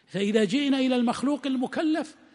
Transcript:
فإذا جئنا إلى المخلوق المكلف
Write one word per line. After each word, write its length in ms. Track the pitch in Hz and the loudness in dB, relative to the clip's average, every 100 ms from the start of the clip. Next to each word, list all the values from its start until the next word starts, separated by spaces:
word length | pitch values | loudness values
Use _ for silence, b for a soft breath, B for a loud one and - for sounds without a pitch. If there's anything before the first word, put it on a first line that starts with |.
| _ | _
فإذا 380 | 175 202 220 | -4 2 2
جئنا 340 | 208 262 285 269 | 2 2 2 2
إلى 180 | 262 254 | 2 2
المخلوق 500 | 240 - 262 294 285 | 0 0 -2 -2 -2
المكلف 720 | 262 254 277 320 311 - - b | -4 -2 -2 -2 -2 -4 -12 b